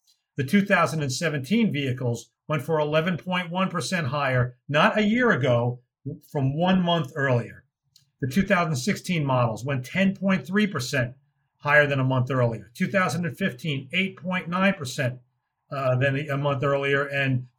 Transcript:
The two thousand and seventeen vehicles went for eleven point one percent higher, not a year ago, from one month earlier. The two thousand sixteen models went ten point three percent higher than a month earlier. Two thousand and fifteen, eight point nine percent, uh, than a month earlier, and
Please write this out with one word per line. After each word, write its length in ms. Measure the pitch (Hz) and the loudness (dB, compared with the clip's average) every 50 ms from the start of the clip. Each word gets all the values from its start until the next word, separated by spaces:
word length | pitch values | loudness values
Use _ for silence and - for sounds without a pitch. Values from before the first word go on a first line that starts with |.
| _ _ _ _ _ _ _ | _ _ _ _ _ _ _
The 60 | - 135 | -6 0
two 220 | 131 - 202 196 | 2 2 2 4
thousand 380 | 202 196 180 165 151 156 160 147 | 4 2 2 2 2 0 -2 -4
and 100 | 135 123 | -4 -4
seventeen 580 | - 170 160 147 147 127 - 196 233 226 185 | -2 -2 -2 -2 -4 -2 0 2 2 2 2
vehicles 600 | 131 143 139 131 123 127 131 120 120 117 - - _ _ _ | 0 -2 -2 -2 -2 -2 -4 -4 -4 -6 -8 -14 _ _ _
went 160 | - 151 151 151 | -4 -4 -4 -2
for 160 | - 165 151 | 0 0 0
eleven 380 | 151 147 151 160 160 185 180 | 0 2 2 2 2 0 -2
point 340 | - - 185 180 180 180 165 | -4 -4 -4 -4 -4 -4 -4
one 180 | 170 185 190 185 | -2 -2 -2 -2
percent 380 | 180 175 - - 185 175 160 | -2 -4 -4 -2 -2 -2 -2
higher, 500 | 123 143 147 139 135 127 127 120 127 - _ _ | -2 -2 -2 0 0 2 2 0 0 -4 _ _
not 300 | - 143 151 175 220 214 | -2 2 4 4 4 4
a 60 | 214 214 | 2 2
year 260 | 208 220 247 254 233 | 2 2 2 2 2
ago, 520 | 185 131 127 131 120 117 120 123 127 - - _ _ _ - 139 156 - - _ | 2 2 2 2 2 2 2 0 -4 -6 -10 _ _ _ -12 -12 -12 -12 -12 _
from 260 | - 151 131 135 143 | -4 -2 -2 0 0
one 240 | 156 175 185 190 185 | 0 2 2 4 4
month 300 | 175 170 170 170 151 - - | 4 2 2 0 -2 -2 -4
earlier. 500 | 147 139 139 127 117 107 101 - - - _ _ _ _ _ _ _ _ _ _ _ | -2 0 2 2 0 -2 -4 -10 -20 -20 _ _ _ _ _ _ _ _ _ _ _
The 80 | 143 | -6
two 160 | 127 - 202 190 | -2 0 0 2
thousand 320 | - 202 175 170 160 156 | 2 2 2 2 0 -2
sixteen 460 | 127 - 208 190 - - - 180 160 143 | -2 -2 -2 -4 -2 -4 -4 -2 0 0
models 400 | 135 131 123 120 117 107 104 123 | 2 2 2 2 0 -2 -4 -6
went 220 | 143 139 127 127 | -4 -4 -4 -6
ten 300 | - - 180 196 196 190 | -4 -2 0 2 2 0
point 320 | - 185 196 190 175 127 | 0 0 0 0 0 0
three 180 | - 185 208 214 | 0 0 0 0
percent 480 | 196 196 143 127 - 147 135 120 - - - _ _ _ _ _ _ _ _ | 0 0 -4 -4 -2 -2 -2 -2 -2 -6 -12 _ _ _ _ _ _ _ _
higher 260 | - 147 143 147 147 | 0 4 6 6 6
than 140 | 139 139 131 | 6 2 0
a 60 | 131 | 0
month 260 | 131 131 131 123 127 | 2 2 0 0 0
earlier. 400 | 139 131 120 117 113 104 - - - | 0 2 2 0 0 -4 -10 -12 -6
Two 140 | - 185 | -4 -2
thousand 380 | - - 190 185 175 - 170 175 | 0 0 0 0 0 0 -2 -4
and 120 | 165 - | -4 -4
fifteen, 520 | - 196 180 127 - - 165 139 135 135 - 170 | -4 -4 -4 -4 -4 -4 -4 -4 -4 -6 -4 -4
eight 240 | 185 190 190 190 | -2 -2 -4 -6
point 320 | - - 185 180 180 165 160 | -8 -6 -6 -4 -4 -4 -4
nine 240 | 175 185 190 196 190 | -2 2 2 2 2
percent, 460 | - 147 127 - - 139 123 127 - - _ _ _ _ _ _ _ _ _ | 0 -4 -8 -4 -2 -2 -2 -4 -6 -12 _ _ _ _ _ _ _ _ _
uh, 240 | 143 135 135 127 127 | -6 -2 0 0 2
than 320 | 127 131 139 135 135 151 147 | 2 2 0 0 -2 -2 -4
a 80 | 139 | -4
month 260 | 139 143 143 139 127 151 | -2 0 -2 0 0 0
earlier, 420 | 143 143 139 139 139 139 139 139 | 0 0 0 2 2 0 0 0
and 380 | 139 139 139 139 135 131 123 - - _ | -2 -2 -2 0 0 0 -2 -4 -8 _